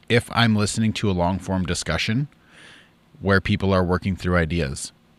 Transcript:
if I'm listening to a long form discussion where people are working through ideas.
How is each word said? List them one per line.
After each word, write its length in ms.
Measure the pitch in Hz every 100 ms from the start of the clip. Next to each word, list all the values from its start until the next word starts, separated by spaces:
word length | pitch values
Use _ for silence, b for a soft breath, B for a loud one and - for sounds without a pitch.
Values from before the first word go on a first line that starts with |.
| -
if 200 | 117 -
I'm 240 | - 117 107
listening 380 | 104 - 110
to 160 | 101 104
a 40 |
long 260 | 90 87 92
form 260 | 95 95 82
discussion 600 | 85 - 78 - 117 147 _ b b b b b b _ -
where 200 | 90 95
people 320 | - 98 98
are 100 | 95
working 320 | 87 90 101 90
through 220 | 92 87
ideas. 540 | 82 85 67 - - - _